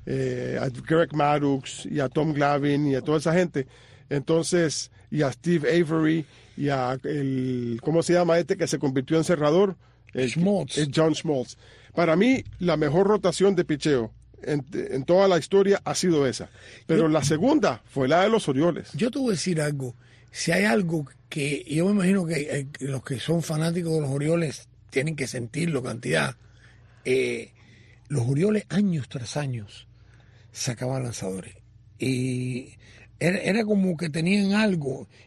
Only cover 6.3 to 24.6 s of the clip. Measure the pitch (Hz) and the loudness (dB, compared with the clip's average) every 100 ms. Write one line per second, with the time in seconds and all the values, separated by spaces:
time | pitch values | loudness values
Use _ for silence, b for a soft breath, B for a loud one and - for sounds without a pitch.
6.3 | b b - 143 135 123 131 147 151 135 | b b -6 -2 0 -2 -4 -4 -4 -2
7.3 | 131 127 123 120 117 - 165 160 175 175 | -2 -2 -4 -4 -4 0 2 4 4 4
8.3 | 170 160 190 156 160 147 135 127 160 160 | 2 2 -2 -2 -2 0 -2 0 0 2
9.3 | 165 147 170 202 180 b b b - 131 | 2 4 4 2 0 b b b -4 -2
10.3 | 156 180 202 139 - 151 160 160 156 160 | 0 0 0 -2 -2 0 2 2 2 -2
11.3 | 139 - - b b b - 170 160 233 | -2 -4 -12 b b b 0 2 4 4
12.3 | 262 - - 175 156 151 156 196 208 190 | 2 -2 -4 0 2 2 4 4 4 2
13.3 | - 190 185 165 147 156 135 113 - - | 2 2 2 0 -2 2 2 0 -8 -20
14.3 | - - 147 127 - - 135 135 175 196 | -14 -4 -4 -4 -8 -6 -4 2 4 6
15.3 | 170 - 196 196 196 - 143 180 156 135 | 2 2 2 4 2 0 -2 2 2 2
16.3 | - 127 B B B - 160 160 156 143 | -2 -8 B B B 0 2 4 2 2
17.3 | 156 233 302 190 120 - - 131 165 196 | 2 2 2 2 -2 -6 -2 2 4 4
18.3 | 226 - 135 170 151 - 143 233 262 254 | 2 0 2 2 0 -6 -4 -4 -2 -2
19.3 | 175 - 165 147 143 127 - b b b | -2 -2 -2 -2 -4 -8 -12 b b b
20.3 | - - 170 208 226 175 165 139 - _ | -6 -2 0 2 2 0 -2 -4 -12 _
21.3 | 160 143 143 - 156 185 208 180 196 165 | -6 -4 -4 -4 0 2 2 2 2 0
22.3 | 160 147 143 139 - 139 131 - 127 - | -4 -4 -6 -6 -8 -8 -8 -6 -6 -2
23.3 | 170 160 156 160 170 165 160 139 139 147 | -2 -2 -2 -2 -2 -2 -2 -2 -2 0
24.3 | 170 160 - | 0 -2 -6